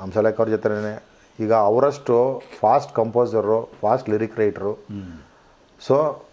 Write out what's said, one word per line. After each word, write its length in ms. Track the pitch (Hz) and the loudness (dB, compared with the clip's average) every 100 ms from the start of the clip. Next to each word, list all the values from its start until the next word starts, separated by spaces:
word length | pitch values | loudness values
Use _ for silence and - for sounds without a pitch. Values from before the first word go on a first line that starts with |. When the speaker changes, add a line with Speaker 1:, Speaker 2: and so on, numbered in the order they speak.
Speaker 1:
ಹಂಸಲೇಖ 340 | 95 107 110 107 | -6 0 0 2
ಅವ್ರ 100 | 110 | 0
ಜೊತೆನೇ. 540 | 110 110 107 107 107 - _ _ - | 0 -2 -4 -6 -10 -16 _ _ -6
ಈಗ 120 | 107 | 0
ಅವರಷ್ಟು 880 | 113 101 117 139 135 - 120 131 135 - - | 2 4 4 2 0 0 2 2 -2 -12 -2
ಫಾಸ್ಟ್ 340 | 107 139 139 | 2 2 0
ಕಂಪೋಸರು, 760 | - 113 117 120 107 101 113 117 - | -2 0 0 0 0 0 0 -2 -4
ಫಾಸ್ಟ್ 280 | 104 131 123 | 0 0 0
ಲಿರಿಕ್ 280 | 107 110 113 | -2 -2 -2
ರೈಟರು. 340 | 104 101 98 | -2 -2 -6
Speaker 2:
ಹ್ಮ್. 300 | 110 - 101 92 80 - _ _ _ _ - - | -8 -12 -14 -14 -16 -20 _ _ _ _ -6 0
Speaker 1:
So, 260 | 135 156 - - | 2 2 -4 -14